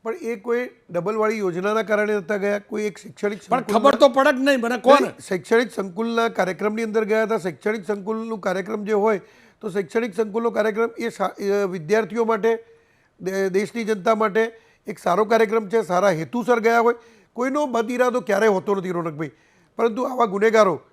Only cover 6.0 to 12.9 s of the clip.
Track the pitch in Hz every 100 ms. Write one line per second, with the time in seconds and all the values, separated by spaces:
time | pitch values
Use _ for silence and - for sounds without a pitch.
6 | 233 226 226 220 180 160 208 220 226 214
7 | 214 220 220 220 175 147 208 220 175 202
8 | 190 220 226 220 196 185 190 214 208 214
9 | 214 196 - - - _ 220 185 175 226
10 | 233 180 214 208 233 - 214 214 233 226
11 | 226 - 185 - 202 202 202 180 151 220
12 | 208 233 226 226 226 226 - _ _